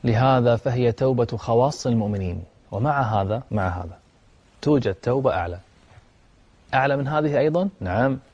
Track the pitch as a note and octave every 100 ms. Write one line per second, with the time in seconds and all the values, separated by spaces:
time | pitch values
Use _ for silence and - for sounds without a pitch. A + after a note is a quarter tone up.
0 | B2+ A2+ C3 C3 A#2+ A#2 C3+ B2 A#2+ A2+
1 | C3 B2 A#2 A2+ - A#2 C3+ D3+ C3 A#2
2 | G#2 G#2 F#2 F2 F2 _ _ G2 C3+ C#3+
3 | A#2+ G#2+ G2 A2+ - G#2+ F#2 F2 F2 -
4 | _ _ _ _ _ _ - D3 A2 F#2+
5 | - C3 C3 F2+ F2 F2 - _ _ -
6 | _ _ _ _ _ _ _ C3 C3+ C#3
7 | C3+ D#3 D3+ C#3+ D3+ E3 G3 - F#2 F#2+
8 | C3 C3 -